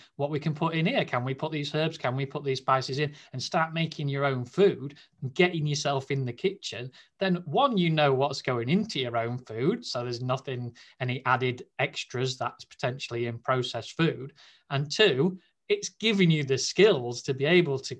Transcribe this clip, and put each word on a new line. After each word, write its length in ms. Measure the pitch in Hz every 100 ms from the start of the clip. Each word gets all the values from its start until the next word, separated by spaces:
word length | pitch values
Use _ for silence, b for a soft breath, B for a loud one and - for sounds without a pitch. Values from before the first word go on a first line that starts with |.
| B -
what 140 | 143
we 100 | 151
can 140 | 160
put 200 | 151 165
in 120 | 165 170
here. 180 | 262
Can 180 | - 127
we 100 | 123
put 180 | 135 156
these 200 | 156 147 151
herbs? 200 | 160 160
Can 200 | - 131
we 100 | 135
put 160 | 147
these 160 | 143 131
spices 400 | - 131 127 135
in?" 160 | 147 147 B
and 80 | 131
start 320 | - 175 160
making 360 | 160 160 - 143
your 160 | 139
own 200 | 139 131
food 520 | 123 - 196 117 139 B B _
and 100 | 131
getting 300 | - 180 170
yourself 460 | 147 147 147 139 131
in 140 | 139
the 80 | 123
kitchen, 580 | 120 190 196 - 107 131 b b -
then 160 | 190 175
one, 340 | 175 175 277 214
you 100 | 170
know 220 | 156 147
what's 300 | 131 143 139
going 260 | - 123 117
into 300 | 185 220 147
your 180 | 123 117
own 220 | 117 123
food. 480 | - 110 143 240 -
So 160 | 127
there's 180 | 123 117
nothing, 540 | 127 - - 123 120 B B -
any 260 | 120 127 127
added 260 | 123 127 123 - -
extras 580 | 143 - - 123 127 127
that's 260 | 117 -
potentially 640 | - - 131 135 - 120 120
in 120 | 117
processed 540 | - 127 123 117 - -
food. 360 | 165 120 135 b b b -
And 200 | 139 147
two, 480 | - 214 127 170 185 B _ -
it's 220 | 202 -
giving 400 | - 220 202 175
you 140 | 156
the 140 | 135 131
skills 640 | - - 214 151 120 120
to 120 | -
be 100 | 127
able 340 | 139 180 151 135
to 180 | - -